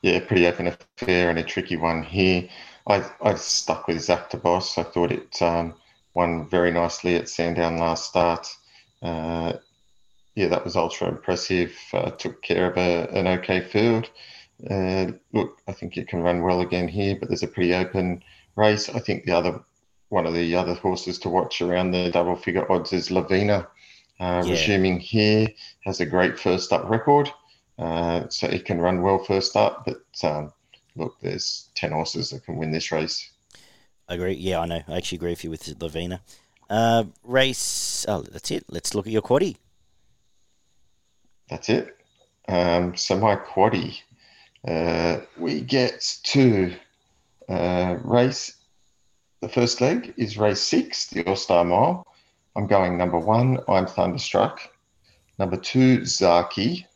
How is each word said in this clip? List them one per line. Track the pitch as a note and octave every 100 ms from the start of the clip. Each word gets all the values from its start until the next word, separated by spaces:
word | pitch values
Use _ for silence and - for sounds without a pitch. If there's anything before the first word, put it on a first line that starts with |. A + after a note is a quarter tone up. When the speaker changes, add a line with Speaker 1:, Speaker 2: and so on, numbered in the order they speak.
Speaker 1:
Yeah, | F#2 F2+
pretty | - F#2+ F2
open | E2+ F2
affair | - - - - F2+ F2
and | E2
a |
tricky | D#2+ - E2+ E2+
one | E2 E2
here. | D#2+ F2+ F#2 F2+ F2 - - - -
I, | G2+ - -
I | G#2+ G2+
stuck | - - - - -
with | E2
Zach | D#2+ E2+ -
DeBoss. | E2+ F2 F2+ - -
I |
thought | E2+ - E2+
it, | - - -
um, | E2+ E2+ E2 E2 _ _ _ F2
won | F2 E2 D2+
very | F2+ F2
nicely | E2+ E2+ - F2+ E2+
at | -
Sandown | - E2+ E2+ E2+ E2
last | E2 E2 -
start. | F#2 F2 E2 - - _ _ _ _
Uh, | F2 E2 E2 E2 E2 - _ _ _ _ _ _ _
yeah, | - F2+
that | F2
was | F2 F2+
ultra | E2 - F2
impressive. | D#2+ - F2+ - F#2 F2 - -
Uh, | - F2+
took | - - -
care | - F2+ F2+
of | F2+
a, | F2+ F2 E2+ -
an | F#2
okay | F2+ - F#2
field. | F2+ G#2 A#2 A2+ A2+ - - - - _ -
Uh, | G2 F#2 F#2+ F2+ - _
look, | A2 F#2 - -
I |
think | G2 F2+ F2+
it | F2+
can | F2+
run | E2+ F2
well | F2 F2+
again | F2+ F2+ F2
here, | G2 G2 G2
but | -
there's | F2+
a | -
pretty | - F2 F2+
open | F#2 G2 F2+ F2 - - _ -
race. | G#2+ G#2 -
I | A#2+
think | A2+ F#2+ -
the |
other, | E2+ F2 D2 - _ _ _ _
one | G2 E2
of |
the | E2+ E2+ F2
other | F2
horses | F2 G2 F2+ - F2
to | -
watch | F2 F2 -
around | F2 F2+ F#2
the | F2+ F2+
double | E2+ F2 F2
figure | - F2+ -
odds | F#2 E2
is | F#2 -
Lavina, | F#2 F2 F#2+ G#2 G2+ E2+ _ - - _ _
uh, | F2+ F2+ F2+
Speaker 2:
Yeah. |
Speaker 1:
resuming | F#2+ A2 G2 F#2+ F2+
here, | F2+ A2 G#2+ G#2+ G#2+ - - _ -
has | F#2
a | E2+
great | F2 F2+ -
first | G2+ F#2 -
up | F2 -
record. | A2+ - C#3+ C#3+ - _ _ _ -
Uh, | E2+ E2 E2+ E2+ -
so | - -
it | F#2+ -
can | F2
run | F2 F#2
well | F#2 F#2+
first | - G2 F#2+ G#2
up, | G#2 - -
but, | B2+ _ -
um, | D#2+ D2+ D2+ _ _ _ _ -
look, | D#2+ _
there's | F2+ F#2+ - - -
ten | - D#2
horses | D#2 E2 E2 -
that | - -
can | E2
win | D#2+
this | D#2+ -
race. | D#2+ D#2+ - - _ _ - - _ _ _ _
Speaker 2:
I |
agree. | F2 F2+
Yeah, | F#2+ F#2 F2
I | E2+
know. | E2 D#2+
I | E2
actually | - F2
agree | F2
with | E2+
you | E2+
with | D#2+ - D2
Lavina. | E2+ D#2 F2 F#2 _ - _ _ _
Uh, | G#2+ A#2 A#2 G#2+ -
race, | A#2 C3 C3+ B2 - - - - -
oh, | G2+
that's | - - -
it. | - -
Let's | - -
look | G#2+ F#2+
at |
your | A2
quaddie. | - C3 F#3+ - _ _ _ _ _ _ _ _ _ _ _ _ _ _ _ _ _ _ _
Speaker 1:
That's | - -
it. | C3+ - - _ _ _ _ -
Um, | F2+ F2 F2 F2+ F2+
so | - F#2+
my | G#2+ G2
quaddie, | - - G#2 G2 - - - _ _ _ _ _ -
uh, | E2 E2+ E2 E2+ D#2+ - -
we | E2+ D2+
get | B2+ C3+ B2 - - -
to, | - C#3 C3 G#2 F2+ F2 - _ _ _ _ _ -
uh, | F2+ F2 F2+ F2+ F2
race, | - A#2+ B2+ C#3 - - _ _ _ _ _ _ _ _
the | -
first | - A#2+ -
leg | B2+ A3 - -
is | A2 G#2
race | G#2 G2+
six, | - - - - -
the | G2 F2
All-Star | F#2+ - F2+ F2
Mile. | F2 C#3 F3+ - _ _ _ _ -
I'm | G2+
going | G2+ F#2 F2
number | F2+ E2+
one, | E2+ A2+ B2+ B2+ -
I'm | F#2 F#2+
Thunderstruck. | - F#2 F2 - - A#2 - - _ _ _ _ _ _ -
Number | F#2+ F2+
two, | - C3 C3 B2+ -
Zaki. | - F#2 F2 F2 - G#2+ F3+ -